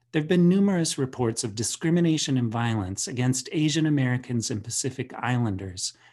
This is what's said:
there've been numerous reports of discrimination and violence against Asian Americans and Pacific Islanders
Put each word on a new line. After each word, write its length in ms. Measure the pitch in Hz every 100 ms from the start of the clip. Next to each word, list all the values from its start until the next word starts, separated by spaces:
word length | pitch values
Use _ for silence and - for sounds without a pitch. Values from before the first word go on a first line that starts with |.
| _
there've 160 | 156 151
been 180 | 180 175
numerous 500 | 190 202 185 160 -
reports 460 | 131 - 120 113
of 120 | 117 104
discrimination 840 | 107 - 165 175 170 156 - 131
and 120 | 120
violence 560 | 117 117 110 92 98 -
against 440 | 127 127 127 -
Asian 340 | 160 151 151 156
Americans 640 | 147 127 123 127 120 110
and 140 | 110
Pacific 500 | 110 - 131 127 - -
Islanders 760 | 117 123 117 95 98 92 - - _